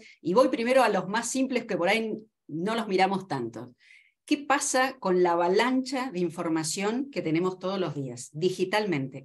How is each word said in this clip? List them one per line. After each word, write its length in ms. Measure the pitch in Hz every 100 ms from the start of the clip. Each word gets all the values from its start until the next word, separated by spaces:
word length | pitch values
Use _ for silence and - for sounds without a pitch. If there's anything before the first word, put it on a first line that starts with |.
| - -
y 140 | 156
voy 140 | 202 262
primero 340 | - 233 262
a 80 | 226
los 180 | 190 175
más 220 | 220 240
simples 340 | 262 262 240
que 140 | 226 175
por 100 | 175
ahí 240 | 226 220 214 - _ -
no 280 | 151 185
los 140 | 226 208
miramos 380 | 185 190 196 190
tanto. 480 | 135 117 113 123 _ _ - _ _ -
¿Qué 100 | 294
pasa 600 | 285 285 285 254 262 -
con 240 | 190 180
la 100 | 180
avalancha 800 | 170 175 196 240 262 254 269 247
de 60 | 175
información 880 | 175 165 165 160 156 - 202 240 285
que 120 | 180
tenemos 360 | 160 160 185 185
todos 220 | 185 190
los 140 | 170
días, 340 | 147 131 120 -
digitalmente? 880 | 147 180 180 185 214 208 147 131 135